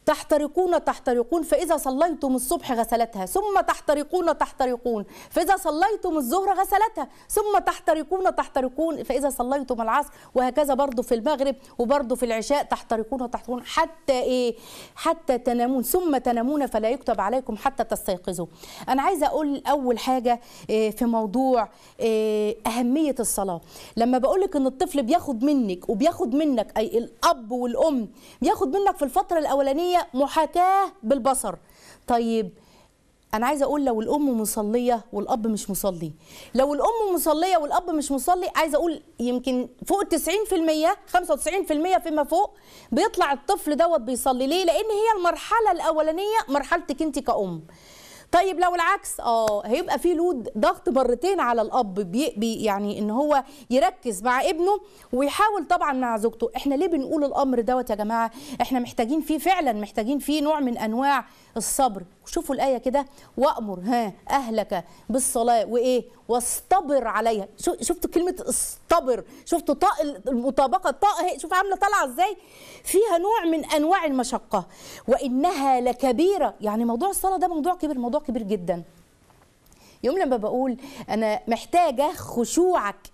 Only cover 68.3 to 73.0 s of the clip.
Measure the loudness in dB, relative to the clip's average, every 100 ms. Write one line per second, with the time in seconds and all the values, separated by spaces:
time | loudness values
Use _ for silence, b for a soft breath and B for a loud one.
68.3 | -2 -4 -4 -4 -6 0 0 2 -2 -6
69.3 | B B -2 0 2 2 2 -2 -4 -4
70.3 | -2 0 2 2 2 0 2 2 2 -2
71.3 | -2 -2 0 0 0 2 2 0 0 0
72.3 | -2 B B B B 0 2